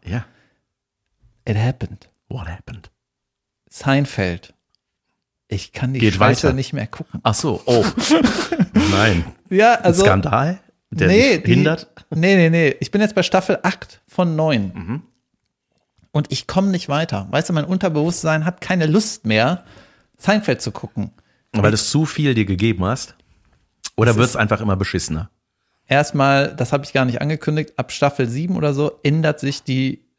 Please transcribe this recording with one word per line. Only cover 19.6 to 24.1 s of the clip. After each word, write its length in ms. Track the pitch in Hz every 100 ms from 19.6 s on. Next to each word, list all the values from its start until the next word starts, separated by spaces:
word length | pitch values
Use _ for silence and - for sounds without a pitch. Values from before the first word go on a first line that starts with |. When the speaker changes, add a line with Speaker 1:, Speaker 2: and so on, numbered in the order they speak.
| - - - _ _ _
Speaker 2:
Seinfeld 420 | 190 208 208 -
zu 80 | 117
gucken. 380 | - - - 98 _ _ _ _
Speaker 1:
Weil 180 | 107 104
du 40 |
es 160 | 107 -
zu 140 | 147 156
viel 280 | - 147
dir 100 | 113
gegeben 400 | 98 92 113 92
hast? 320 | 92 131 - _ _ _ _ _ _ _ - -
Oder 160 | 113